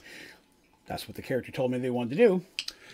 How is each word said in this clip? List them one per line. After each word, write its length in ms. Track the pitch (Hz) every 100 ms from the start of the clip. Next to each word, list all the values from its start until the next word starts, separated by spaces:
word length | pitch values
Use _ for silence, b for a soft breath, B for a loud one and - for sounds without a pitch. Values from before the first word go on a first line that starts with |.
| B B B B _ _ _ _ -
That's 200 | - -
what 80 |
the 80 | 107
character 300 | - 131 -
told 180 | - 127
me 80 | 127
they 100 | 127
wanted 280 | 123 120 151
to 100 | 240
do, 180 | 185 - - B B B